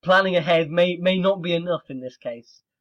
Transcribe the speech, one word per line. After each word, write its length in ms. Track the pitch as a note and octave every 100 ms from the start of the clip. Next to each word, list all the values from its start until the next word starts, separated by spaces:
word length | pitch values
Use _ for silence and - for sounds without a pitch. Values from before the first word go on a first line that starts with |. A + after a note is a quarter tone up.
planning 320 | - F#3 F#3+ F3+
ahead 340 | D#3 E3 D#3+
may, 260 | E3+ F3 F3
may 200 | F3 F#3
not 220 | F#3 G3
be 120 | E3+
enough 280 | E3+ F3 D#3+ _
in 100 | C3+
this 160 | B2+ -
case. 440 | B2+ A#2+ A#2+ _ _ _